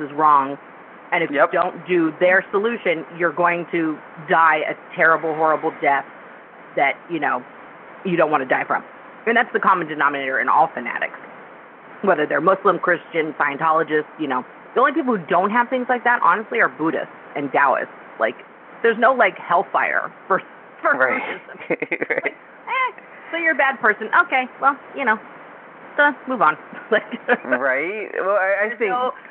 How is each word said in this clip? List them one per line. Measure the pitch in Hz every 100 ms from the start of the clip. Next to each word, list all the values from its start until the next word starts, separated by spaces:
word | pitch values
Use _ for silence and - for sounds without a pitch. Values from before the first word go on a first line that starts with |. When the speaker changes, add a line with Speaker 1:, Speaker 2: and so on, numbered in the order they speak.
Speaker 1:
is | 147
wrong. | 143 156 147 135 143 - - - - -
And | 175
if | 165
Speaker 2:
Yep. | 143 165
Speaker 1:
you | 175
don't | 175 170 165
do | 180 160 151
their | 180 185 185
solution, | 202 220 240 190 165 160 170
you're | 170
going | 147 175 170 165
to | 175 160 151 - - 151
die | 170 165 156 -
a | - - -
terrible, | 165 160 160
horrible | 156 160 147 156 156
death | 151 139 - - - - - - - -
that, | 139 - -
you | 170
know, | 139 127 127 - - - - -
you | 196 170
don't | 151
wanna | 151 131
die | 135
from. | 135 98 - - - - -
And | 233
that's | 240
the | 220
common | 196 185 160
denominator | 151 143 143 135 131
in | 127
all | 113 160
fanatics, | - 120 - - - - - - - - - - -
whether | 196 147 151
they're | 147
Muslim, | 165 196 202 170
Christian, | - 170 - 165 156 -
Scientologists, | 143 139 160 160 160 151 151 -
you | 151
know. | 127 127 - -
The | -
only | 277
people | 285 262 220
who | 160
don't | 175 196
have | 233 240
things | 254 247
like | 247
that, | 240 240
honestly, | - 185 214 233
are | 175
Buddhists | 127 160 135 - - - -
and | 143
Taoists. | 139 139 113 - - - -
Like, | 113 131 - - - -
there's | 233 220
no, | 240
like, | 254 208 170
hellfire | - 175 180 135 104 69 - - -
for, | 190 - - - -
for | 320 151
Speaker 2:
Right. | 135 - - - - - -
Speaker 1:
Buddhism. | -
Speaker 2:
<laughs> | - - -
Right. | -
Speaker 1:
Like, | -
eh, | - - - - 508 508 - - - -
so | 330
you're | 330
a | 302
bad | 269 254
person. | 226 208 220 - 339
Okay, | 269 254 -
well, | 269 277 - -
you |
know, | 262 214 - - - - - - - -
so | 294 269 -
move | 254
on. | 156 156
<laughs> | - - -
Like, | 214 - - - 247
Speaker 2:
Right. | - 127 135 131 165 214 202 -
Well, | 185 202
I, | 190 196 214
I |
Speaker 1:
there's | 226
Speaker 2:
think | 220
Speaker 1:
no, | 247 254 - -